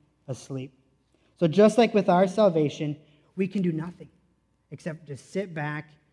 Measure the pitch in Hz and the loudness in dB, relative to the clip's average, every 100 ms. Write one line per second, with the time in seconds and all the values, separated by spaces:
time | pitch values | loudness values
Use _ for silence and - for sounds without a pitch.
0 | _ _ - 123 - 135 135 _ _ _ | _ _ -14 -14 -12 -12 -12 _ _ _
1 | _ _ _ - 170 180 214 214 220 208 | _ _ _ -2 0 6 6 6 2 2
2 | 190 180 190 196 208 160 147 - 151 147 | 2 4 2 2 2 4 0 -2 -6 -8
3 | _ _ _ 185 190 202 180 156 175 - | _ _ _ -6 -4 -2 -2 -2 -6 -14
4 | 147 _ _ _ _ _ _ 147 175 156 | -20 _ _ _ _ _ _ -14 -12 -14
5 | 147 135 - 185 196 160 147 151 151 _ | -14 -18 -12 -10 -8 -8 -8 -8 -12 _
6 | _ | _